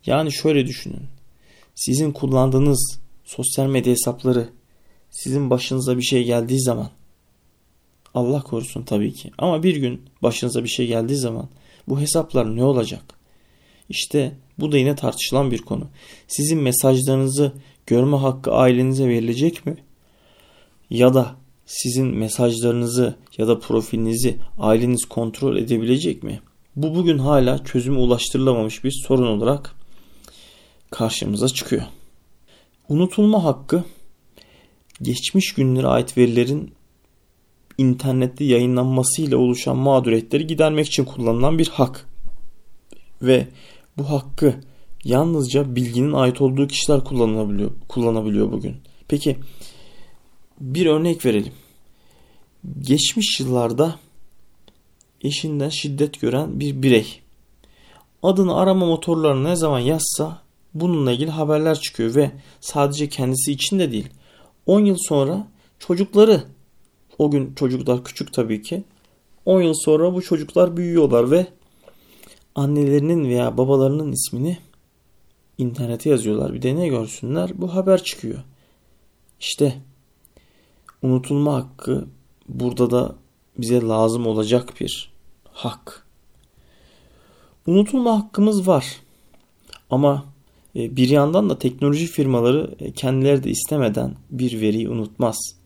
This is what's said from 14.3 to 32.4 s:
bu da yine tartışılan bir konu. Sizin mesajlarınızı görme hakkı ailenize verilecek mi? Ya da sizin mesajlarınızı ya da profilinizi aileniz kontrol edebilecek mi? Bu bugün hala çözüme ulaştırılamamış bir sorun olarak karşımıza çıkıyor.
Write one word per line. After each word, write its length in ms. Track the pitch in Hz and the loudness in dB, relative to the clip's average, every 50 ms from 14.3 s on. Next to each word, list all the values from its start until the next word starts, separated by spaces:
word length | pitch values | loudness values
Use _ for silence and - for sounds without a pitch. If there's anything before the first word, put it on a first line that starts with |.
| - - _ _ _ - | -6 -12 _ _ _ -6
bu 140 | 151 156 | -4 2
da 60 | 147 139 | 2 4
yine 180 | 127 139 147 | 4 2 0
tartışılan 540 | 139 - 123 - - - - - 131 143 131 | 0 -2 -4 -4 -4 -6 -2 0 0 0 0
bir 80 | 120 110 | -2 -4
konu. 300 | - - - - - - - - - - - - _ _ | -4 -6 -8 -8 -8 -10 -16 -20 -20 -20 -20 -20 _ _
Sizin 300 | - - 143 151 165 160 | -6 -4 -2 0 0 0
mesajlarınızı 920 | 139 127 123 - - 135 131 131 127 135 135 135 135 131 131 139 147 139 135 - - _ _ _ _ | 0 0 0 2 4 4 4 4 2 2 2 2 0 0 2 0 0 0 0 -6 -20 _ _ _ _
görme 300 | - 120 120 127 139 147 | 0 2 2 4 4 2
hakkı 360 | 139 135 135 131 135 131 - | 2 0 0 -2 -2 -4 0
ailenize 560 | 110 127 127 127 123 123 127 131 131 131 139 123 | 2 4 4 4 4 4 2 0 0 0 0 2
verilecek 580 | 120 117 113 117 117 120 147 165 170 - - | 0 0 0 -2 -2 0 0 -2 -2 -2 -8
mi? 100 | 143 - - - _ - _ _ _ _ _ _ _ _ _ _ _ _ _ _ _ _ _ _ _ | -10 -10 -10 -16 _ -20 _ _ _ _ _ _ _ _ _ _ _ _ _ _ _ _ _ _ _
Ya 240 | 113 117 123 127 127 | 2 4 6 6 6
da 220 | 131 123 - - - - _ _ _ _ | 4 2 0 -6 -18 -20 _ _ _ _
sizin 400 | - - - - 131 120 131 131 | -16 -12 -6 -6 -2 -2 0 0
mesajlarınızı 1080 | 127 - - 110 110 - - 123 120 117 113 120 120 120 120 120 120 120 123 123 117 - - - _ - - | 0 -2 -2 -4 -4 0 0 0 0 0 2 0 0 2 2 0 -2 0 0 0 0 -2 -8 -18 _ -6 -2
ya 100 | 113 113 | 2 2
da 100 | 117 107 | 2 0
profilinizi 800 | - - 117 113 110 - - 117 113 110 113 113 131 127 107 - - - - - | 0 -2 -2 -2 -2 -2 -4 -2 -2 -2 0 0 0 0 0 0 -4 -4 -4 -2
aileniz 460 | 101 107 110 113 120 123 123 117 - | 2 2 4 4 4 2 0 -2 -2
kontrol 520 | - - - 117 113 110 - 135 139 117 | -6 -4 -4 -4 -4 -4 -4 -2 0 0
edebilecek 680 | 95 113 113 117 113 113 117 127 131 165 175 - - | 0 0 0 0 0 2 0 0 0 0 -4 -4 -6
mi? 180 | 120 107 104 - - _ _ _ _ _ - | -8 -12 -12 -12 -14 _ _ _ _ _ -6
Bu 180 | 139 147 160 156 | -4 -4 -2 0
bugün 240 | 175 180 170 160 143 | 0 2 2 2 2
hala 460 | 131 143 147 139 127 123 135 135 - | 2 4 4 4 4 4 2 -2 -4
çözüme 340 | - - 127 120 131 139 127 | -2 -2 -2 0 0 2 4
ulaştırılamamış 840 | 123 123 120 117 - - - 131 131 131 123 117 110 107 110 - - | 4 4 4 2 0 -2 -2 2 2 2 2 2 0 -4 -6 -4 -6
bir 60 | 131 131 135 - | -4 -4 -4 -2
sorun 200 | - 131 131 123 | 0 2 2 2
olarak 480 | 120 110 104 110 117 139 143 139 - - - - - - - - - - - - - - - - - - - _ _ _ _ _ _ | 2 0 0 0 0 0 0 -4 -10 -14 -14 -16 -18 -18 -20 -20 -20 -20 -20 -20 -20 -20 -20 -20 -20 -20 -20 _ _ _ _ _ _
karşımıza 580 | - - 117 110 110 - - - 104 104 117 131 | -6 -4 -4 -2 -2 -4 -4 -4 -2 0 0 -2
çıkıyor. 340 | 127 - - - 123 107 - - - - - - - - _ _ - _ | -2 -4 -4 -4 -4 -4 -4 -8 -14 -20 -20 -20 -20 -20 _ _ -20 _